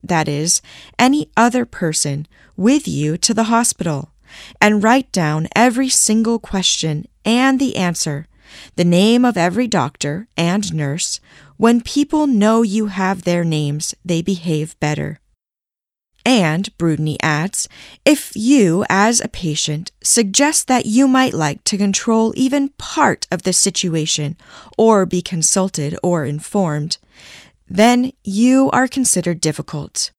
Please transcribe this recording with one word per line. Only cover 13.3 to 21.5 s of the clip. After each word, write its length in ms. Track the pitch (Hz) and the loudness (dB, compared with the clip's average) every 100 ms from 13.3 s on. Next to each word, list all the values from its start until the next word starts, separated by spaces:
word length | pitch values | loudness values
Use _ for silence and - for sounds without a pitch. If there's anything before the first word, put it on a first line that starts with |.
| 175 | -2
names, 500 | 170 151 147 147 - - | 0 -2 -2 -4 -8 -12
they 180 | 175 170 | -4 -4
behave 560 | 170 185 170 156 156 - | -2 -4 -4 -4 -4 -6
better." 400 | 151 151 147 156 _ _ _ _ _ _ _ _ _ _ | -4 -4 -6 -10 _ _ _ _ _ _ _ _ _ _
And, 460 | - 254 170 160 196 _ | 0 2 2 0 -6 _
Brudney 380 | 170 151 156 147 | -2 0 -2 -2
adds, 480 | 160 147 175 - - - - - | -2 -2 -2 -6 -10 -12 -20 -2
"If 260 | - 294 - - | 2 2 -2 -6
you, 480 | 220 285 196 170 - | 2 4 4 2 0
as 320 | 190 214 240 | 2 2 2
a 60 | - | -4
patient, 640 | - 170 151 - 151 175 _ | -8 -6 -4 -4 -6 -8 _
suggest 680 | - - 202 190 285 - - | -2 0 0 2 2 0 0
that 180 | 254 - | 0 2
you 220 | 220 269 | 2 4
might 260 | 254 262 | 4 2
like 300 | 156 156 | 0 -4